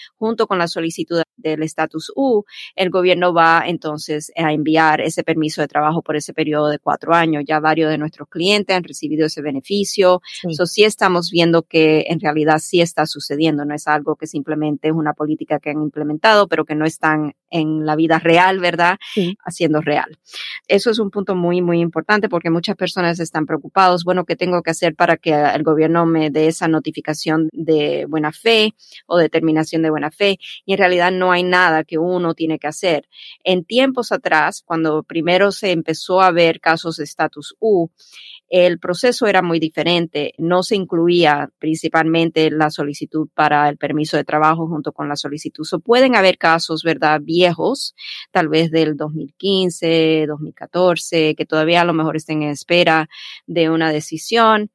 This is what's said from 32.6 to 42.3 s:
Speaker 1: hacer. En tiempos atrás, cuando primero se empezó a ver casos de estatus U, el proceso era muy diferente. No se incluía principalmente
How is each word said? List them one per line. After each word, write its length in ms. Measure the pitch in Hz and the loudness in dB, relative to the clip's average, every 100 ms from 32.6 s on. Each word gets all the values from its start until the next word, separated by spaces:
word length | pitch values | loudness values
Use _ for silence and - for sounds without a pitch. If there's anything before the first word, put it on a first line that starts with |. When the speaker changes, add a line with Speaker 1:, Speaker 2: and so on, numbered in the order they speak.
| 147 | -6
Speaker 1:
hacer. 400 | 156 185 151 - _ - - - | -4 -2 -2 -4 _ -20 -10 -2
En 180 | 185 | -2
tiempos 480 | 165 233 269 254 226 | 0 0 0 0 -4
atrás, 500 | 185 175 156 151 - - | -4 0 0 0 -4 -6
cuando 360 | 165 160 156 | -2 0 -2
primero 500 | 151 160 160 180 202 | -4 -4 0 2 2
se 180 | 190 196 | 0 -2
empezó 480 | 170 160 160 - 185 | -2 -2 -6 0 4
a 100 | 190 | 4
ver 280 | 170 165 165 | 4 2 2
casos 380 | 165 165 165 160 | 0 0 -2 -8
de 80 | 147 | -10
estatus 500 | - 156 151 - - | -4 -6 -6 -18 -4
U, 260 | 220 190 165 _ - - - - - | 0 2 0 _ -20 -20 -20 -20 -2
el 300 | 180 180 170 | 2 4 2
proceso 480 | - 175 247 240 220 | -4 -2 0 0 2
era 140 | 190 | 2
muy 180 | 180 165 | 2 0
diferente. 760 | 160 - 156 175 165 147 147 - | -2 -2 0 0 0 -4 -6 -4
No 240 | 170 180 | 0 0
se 120 | 185 202 | 0 -2
incluía 760 | 180 170 170 175 156 147 139 _ | -2 0 2 4 4 2 -2 _
principalmente 920 | 156 160 160 165 160 165 165 | -6 -4 -2 0 2 2 0